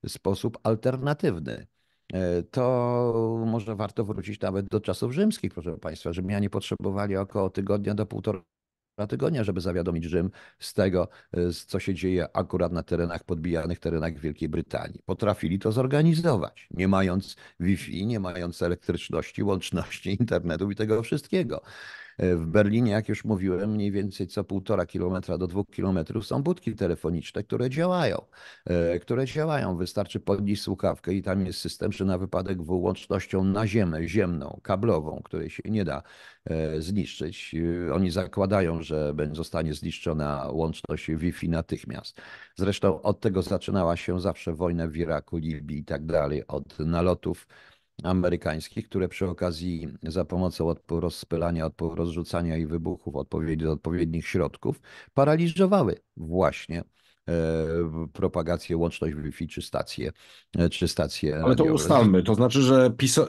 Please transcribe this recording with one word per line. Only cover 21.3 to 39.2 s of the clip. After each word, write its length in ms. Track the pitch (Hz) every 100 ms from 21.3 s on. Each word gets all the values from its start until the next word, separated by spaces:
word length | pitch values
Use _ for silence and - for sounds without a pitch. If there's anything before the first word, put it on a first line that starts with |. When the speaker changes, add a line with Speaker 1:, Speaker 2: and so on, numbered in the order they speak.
| 196 143 - - - - - - -
Speaker 1:
E, 180 | 92 87
w 100 | 80
Berlinie, 460 | 104 101 110 120
jak 160 | 104 110
już 160 | 107
mówiłem, 460 | 110 101 95 90 104
mniej 200 | 107 101
więcej 340 | 98 101 - 90
co 180 | -
półtora 420 | 95 98 95 101 87
kilometra 520 | 92 90 92 - 85
do 80 | 90
dwóch 200 | 92 98
kilometrów 600 | - 95 95 78 117 107
są 160 | 127
budki 320 | 147 180 -
telefoniczne, 680 | 104 92 85 80 85 - 92
które 260 | - 113 123
działają, 480 | 139 175 180 135 85 - - - -
e, 340 | - 87 85 90
które 280 | - 120 131
działają. 500 | 151 156 147 98 87
Wystarczy 440 | 90 - 101 104
podnieść 420 | - 101 101 104
słuchawkę 520 | - 98 92 - -
i 80 | 98
tam 240 | 92 95 92
jest 140 | -
system, 320 | 82 - 95
że 120 | -
na 140 | 98 90
wypadek 440 | 92 85 95 92
wyłącznością 840 | 80 90 92 95 - 98 - 95
na 220 | 95 98 110
ziemię, 420 | 110 90 78 82
ziemną, 520 | 98 92 85 69 -
kablową, 580 | - 95 113 85 76 -
której 260 | - 82 78
się 120 | -
nie 200 | - 110
da, 180 | 87 67 - - - -
e, 360 | - 80 78 78
zniszczyć. 720 | 78 101 - - 78 - - 80 85 85 85
E, 60 |
oni 160 | 78 92
zakładają, 720 | 82 90 - 95 101 87 82
że 320 | 82 78 76
będzie, 200 | 76